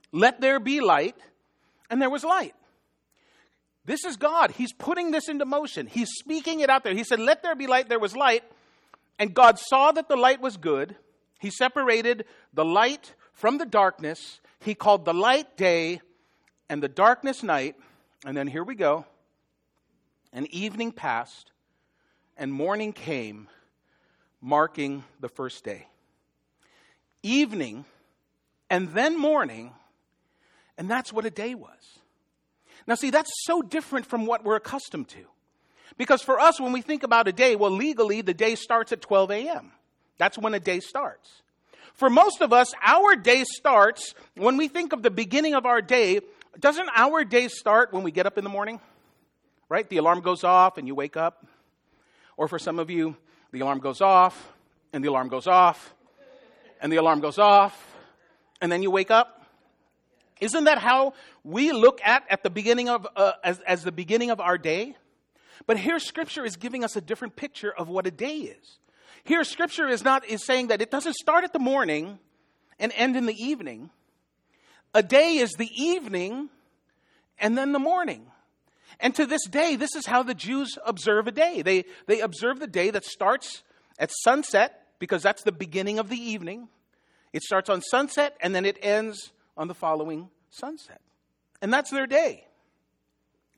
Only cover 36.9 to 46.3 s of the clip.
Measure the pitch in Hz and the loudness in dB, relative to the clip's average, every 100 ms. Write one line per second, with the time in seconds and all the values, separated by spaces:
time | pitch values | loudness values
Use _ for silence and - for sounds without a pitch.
36.9 | 302 254 233 214 180 254 208 202 190 294 | -6 2 2 2 2 2 4 0 0 -2
37.9 | 240 214 214 185 170 220 226 - 233 226 | 0 0 0 -4 -2 -2 -2 -2 -2 -2
38.9 | 233 - 196 190 208 285 285 - _ _ | -8 0 2 2 -2 -6 -10 -12 _ _
39.9 | _ _ - 185 - 220 202 185 180 - | _ _ -2 -2 0 -4 -4 -4 -6 -6
40.9 | 269 - - _ _ _ _ _ _ - | -8 -8 -10 _ _ _ _ _ _ -20
41.9 | - 262 254 403 - 294 240 247 - 202 | 0 4 8 6 4 4 6 4 2 4
42.9 | 320 403 359 208 262 247 - 294 233 208 | 6 6 6 4 4 2 -2 4 6 6
43.9 | 240 - - - - 214 262 311 330 339 | 4 -10 -16 -20 0 2 2 0 -4 -4
44.9 | 294 220 190 208 269 311 277 247 240 180 | -2 -2 -2 -2 0 0 0 0 0 2
45.9 | 247 202 196 - | 2 2 0 -4